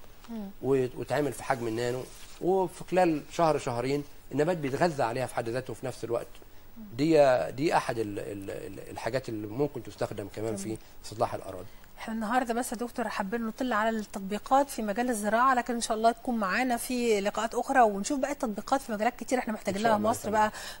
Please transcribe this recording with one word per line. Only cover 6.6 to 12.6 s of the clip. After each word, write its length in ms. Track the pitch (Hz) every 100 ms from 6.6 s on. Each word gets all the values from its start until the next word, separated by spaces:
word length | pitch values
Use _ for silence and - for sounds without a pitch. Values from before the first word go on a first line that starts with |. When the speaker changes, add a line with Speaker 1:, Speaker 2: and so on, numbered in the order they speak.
| - -
Speaker 1:
مم. 60 | - 120
Speaker 2:
دي، 140 | 160 156 139 127 -
دي 260 | 123 156 156
أحد 200 | - 117
ال-، 220 | 104 101
ال-، 300 | - 101 98
ال-، 380 | - 95 98 -
الحاجات 380 | - 117 127 -
اللي 180 | 110 107
ممكن 360 | 117 147 123
تستخدم 440 | 104 - 117 101 98 -
كمان 220 | 113 101
Speaker 1:
تمام. 0 |
Speaker 2:
في 200 | 101 110 - - -
استصلاح 280 | 107 117
الأراضي. 340 | 113 95 92 95 - - -
Speaker 1:
احنا 140 | -
النهارده 400 | 226 214 247 240
بس 180 | 233